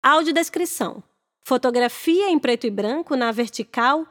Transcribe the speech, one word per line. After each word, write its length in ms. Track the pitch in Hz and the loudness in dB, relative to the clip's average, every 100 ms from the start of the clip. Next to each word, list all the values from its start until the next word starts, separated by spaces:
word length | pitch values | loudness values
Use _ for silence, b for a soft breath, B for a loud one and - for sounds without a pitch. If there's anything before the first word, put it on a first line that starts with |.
Audiodescrição. 1000 | 262 311 320 311 339 - 349 - 185 - - _ _ _ | 4 4 2 0 0 -4 -6 -4 -6 -8 -20 _ _ _
Fotografia 840 | - 254 254 240 240 - 330 349 403 | -2 0 2 2 0 0 0 2 2
em 100 | 311 | 2
preto 260 | 262 233 233 | 0 -2 -2
e 40 | |
branco 460 | 202 208 285 339 269 | -2 -2 -2 -2 0
na 160 | 233 | 0
vertical 760 | 220 233 - 208 - 240 302 320 | -2 -4 -6 -6 0 2 2 -2